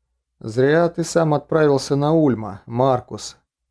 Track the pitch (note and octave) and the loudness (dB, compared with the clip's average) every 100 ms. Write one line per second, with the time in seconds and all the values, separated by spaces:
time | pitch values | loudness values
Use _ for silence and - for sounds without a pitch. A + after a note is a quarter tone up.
0 | _ _ _ _ A2+ A2 C3+ D#3 E3+ E3+ | _ _ _ _ -6 0 2 2 0 -2
1 | E3 E3+ D#3 D3 - D#3+ D3+ C3+ C3+ C#3 | -4 0 0 0 0 0 2 2 0 -2
2 | D3 D#3+ D3 A2 G#2+ F#2+ - A#2 C3+ B2 | 2 2 2 0 -6 -14 -8 -2 0 0
3 | - G#2+ - - _ _ _ | -4 -14 -14 -18 _ _ _